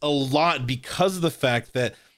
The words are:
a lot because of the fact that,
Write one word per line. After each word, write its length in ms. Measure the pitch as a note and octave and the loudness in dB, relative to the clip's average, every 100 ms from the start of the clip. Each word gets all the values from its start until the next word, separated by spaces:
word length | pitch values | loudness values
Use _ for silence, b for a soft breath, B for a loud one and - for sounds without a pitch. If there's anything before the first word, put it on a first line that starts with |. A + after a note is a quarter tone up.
a 60 | D3 | -2
lot 600 | C#3+ C3+ C#3+ E3+ D3+ B2 | 0 2 2 2 0 -4
because 480 | B2+ - - F#3+ F#3 | -6 -8 0 0 2
of 60 | |
the 100 | E3 | -4
fact 400 | - C3 A#2+ A#2 | 0 0 0 -2
that, 240 | B2+ A#2+ b b | -4 -4 b b